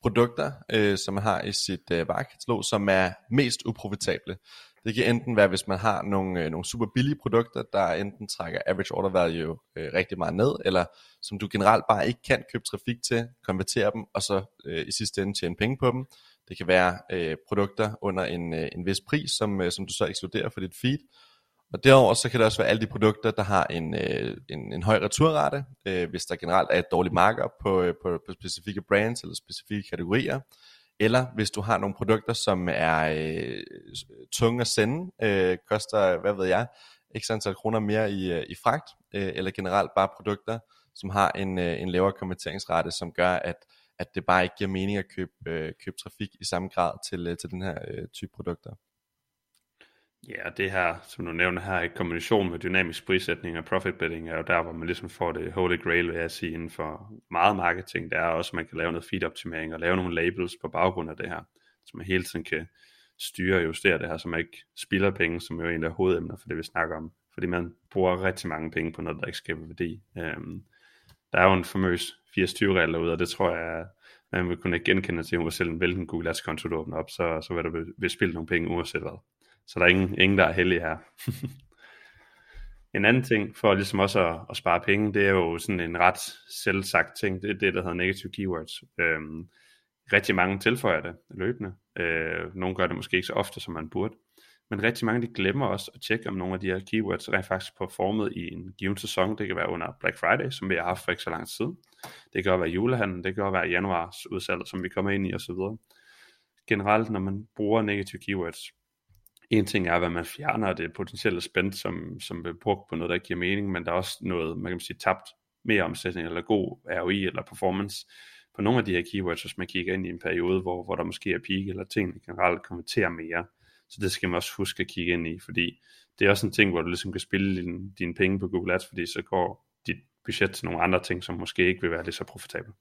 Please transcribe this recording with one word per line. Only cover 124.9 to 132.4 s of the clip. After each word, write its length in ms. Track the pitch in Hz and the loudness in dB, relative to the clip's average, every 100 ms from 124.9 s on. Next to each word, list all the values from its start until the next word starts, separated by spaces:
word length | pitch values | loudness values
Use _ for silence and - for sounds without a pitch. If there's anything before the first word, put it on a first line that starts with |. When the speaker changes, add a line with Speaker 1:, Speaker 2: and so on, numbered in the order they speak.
| - 85 | -4 0
Speaker 2:
ind 140 | 87 82 | 0 -2
i, 120 | 82 | -8
fordi 420 | - - 87 - _ _ _ _ | -8 -2 -2 -4 _ _ _ _
det 60 | 101 | 6
er 40 | |
også 180 | 101 104 | 6 2
en 60 | |
ting, 180 | - 101 | 4 4
hvor 100 | 87 | 4
du 60 | 82 | 0
ligesom 240 | 87 98 | -4 -4
kan 100 | 95 | -8
spille 400 | - 98 98 92 | -4 0 0 0
din, 300 | 87 87 98 | -4 -6 -10
dine 220 | 95 87 | -8 -8
penge 260 | 85 95 98 | 0 2 2
på 80 | 95 | 0
Google 260 | 95 92 | -2 0
Ads, 140 | 92 - | -2 -2
fordi 180 | 92 85 | -8 -6
så 160 | - | -6
går 460 | 90 95 87 - _ _ - | -2 0 0 -4 _ _ -8
dit 100 | 87 _ _ - | -8 _ _ -8
budget 260 | - 98 | 0 0
til 140 | - 87 | 0 -6
nogle 160 | 85 | 0
andre 220 | 87 92 | 2 2
ting, 200 | - 90 | 0 -6
som 120 | - 90 | -4 -8
måske 320 | 87 - 90 | -8 0 2
ikke 140 | 92 | 2
vil 100 | 90 | -2
være 120 | 85 | -4
lige 100 | 80 | -6
så 100 | 80 | -8
profitable. 500 | - - | -10 -12